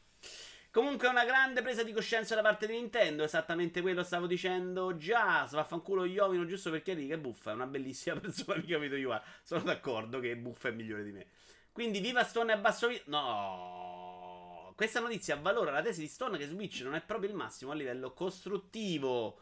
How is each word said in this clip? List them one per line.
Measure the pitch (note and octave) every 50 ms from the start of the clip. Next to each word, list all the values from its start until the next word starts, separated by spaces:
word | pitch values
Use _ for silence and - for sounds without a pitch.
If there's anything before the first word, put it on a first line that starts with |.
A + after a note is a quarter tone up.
| _ _ _ _ - - - - - - - - - _
Comunque | - A3 C4+ C#4+ C#4 G#3+ A#3 B3
è |
una | B3+ A#3+ A#3
grande | A#3 C4 C4 C4+ C4 B3+ B3 A3+
presa | B3+ B3 G#3+ A3+
di | A3 G#3+
coscienza | A3 F#3 - A3+ A3+ A3 - A3+
da | A3 G#3
parte | G#3+ G#3 G#3+ A3
di | G#3+ A3+
Nintendo, | A#3 A#3+ - - A#3 G3 D#3+ D3+ D3+ D#3
esattamente | D3+ - D#3+ D#3 - E3 E3+ F3 E3+ E3+ F3
quello | F3 F#3 F3+ F3 F3
stavo | F3 F3 F3 F3
dicendo | F3 F3+ F3 F3+ F#3 F#3 F#3 F3+ F#3 F3+ F#3 F#3 F#3 F3+ D#3+
già. | D3+ F3 A3+ A#3 G#3+ F#3 E3+ D#3 C3+ A#2+
Vaffanculo | C3+ D3+ D3 - F3 E3+ - - G3 F#3+ F3+
Iovino, | F3+ F#3 G3+ G3+ F#3+ F#3 F3+ F3
giusto | E3 F#3+ F#3+ - F3
per | D#3+ D#3 -
chiarire | F#3+ F#3 D#3+ C#3 C3+ D#3+
che | E3
Buffa | D3 B2+ G#2+ - - G#2+ G#2+
è |
una | A#2 B2+
bellissima | C3+ C#3 C#3 C3+ C3 B2 - - F3 D#3+
<laughs> | C#3+
persona, | - G3+ D3+ - C#4 - - -
mica | - - E3+ D3+
vedo | D3 C#3 C#3
io, | C3+ C3+ B2+ A2 G#2+ - - - - -
sono | - D#3+ F3+ F#3
d'accordo | F3+ D#3 - - C#3 A#2+ A2 A2 A2+ A#2+ C3+
che | B2 A#2+ A#2+
Buffa | A#2+ A#2+ B2 A#2 - - B2+
è | A2+
migliore | A#2 A2+ A2 G#2+ G#2 G#2
di | G#2 G2+
me. | F#2+ F#2 - _ - - - - - _ _ -
Quindi | G#3+ A#3 A3+ G3+ G3+
viva | F#3 A#3+ B3 B3 G#3+
Stone | - - A#3 A#3 A3+ A3
e |
abbasso | G#3 G3+ G#3+ G3+ - A#3+ A#3+
vi-, | B3 G3+ -
no. | C#3+ D3 D3+ C#3+ B2 A2 G#2 G2+ G2 F#2 F2+ F2+ F2+ F2+ F2+ F2+ F2+ F2+ F2+ F2+ F2+ F2+ F2+ F2+ F2+ F2+ F2 F2+ F2 F2 E2+ - F#2 F#2+
Questa | - G#3 A3 - A#3+
notizia | A3+ A#3+ A3+ F3+ - - D3+
avvalora | C#3+ D3 F#3 G#3+ A#3 F#3+ D3+
la | C#3 D3 E3+
tesi | A#3 G3 E3+ D3+
di | D3+
Stone | - - B3+ B3 G3 D3
che | C#3+
Switch | C#3+ E3 G3 G#3+ - - - B2
non | C3 C#3+
è | E3
proprio | - - G#3 A3+ F#3 G3+
il | G#3
massimo | E3+ A#2+ A2 - - B2+ C3
a | D3+
livello | D#3 C#3 B2+ B2 C3 C3 B2+ -
costruttivo. | - F3 F#3+ F#3+ - - F#3+ G3+ F#3+ - - - A3+ A3 G3 E3+ C#3+ C3+ C3 B2+ A#2+ A2+ G#2 G2+ -